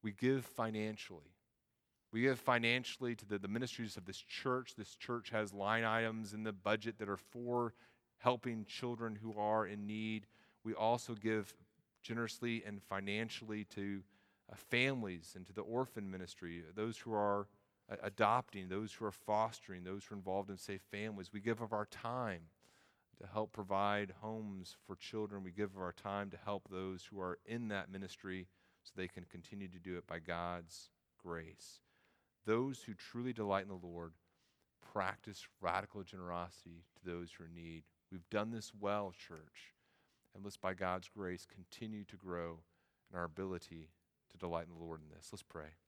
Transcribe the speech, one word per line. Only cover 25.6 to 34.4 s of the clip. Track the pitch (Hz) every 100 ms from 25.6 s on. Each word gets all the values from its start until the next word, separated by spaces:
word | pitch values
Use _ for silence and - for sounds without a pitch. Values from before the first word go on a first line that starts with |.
| 104
of | 95
our | 92
time | - 101 101 101
to | 95
help | - 101 -
those | 92 95 92
who | - 101
are | 92 87
in | - 117 117
that | 101 90
ministry | 95 95 - 98 92 90 _ _ _
so | - -
they | 92
can | -
continue | 87 87 85 101 95
to | 90
do | 87 90
it | -
by | 82
God's | 80 85 87 87 85 - - _ _ _
grace. | 90 85 80 90 - - _ _ _ _ _ _ -
Those | 110 131 127
who | -
truly | 101 - 117 123
delight | 113 104 98
in | 98
the | 95 87
Lord | 85 85 80 _ _